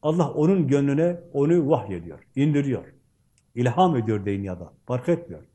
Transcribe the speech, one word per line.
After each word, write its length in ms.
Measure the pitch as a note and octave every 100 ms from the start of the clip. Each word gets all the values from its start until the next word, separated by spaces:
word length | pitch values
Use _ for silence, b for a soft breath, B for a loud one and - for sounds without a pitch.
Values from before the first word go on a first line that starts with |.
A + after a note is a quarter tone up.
Allah 320 | D3+ E3 D3
onun 340 | D3+ D#3 G3 C#3+
gönlüne 520 | C#3 C#3+ C#3 E3+ F3 -
onu 360 | C#3+ C#3+ F3 C#3+
vahyediyor, 580 | D3+ G2+ F#2 E2+ D#2 _ -
indiriyor. 580 | D3 C#3+ C#3 A#2+ - - _ _ _ _ _ -
İlham 400 | B2 A#2+ F#3 C#3
ediyor 300 | A2 G#2+ G2
deyin 180 | G2
ya 160 | G2 F2
da, 140 | E2+ _ -
fark 240 | B2 B2+
etmiyor. 340 | E3+ - - -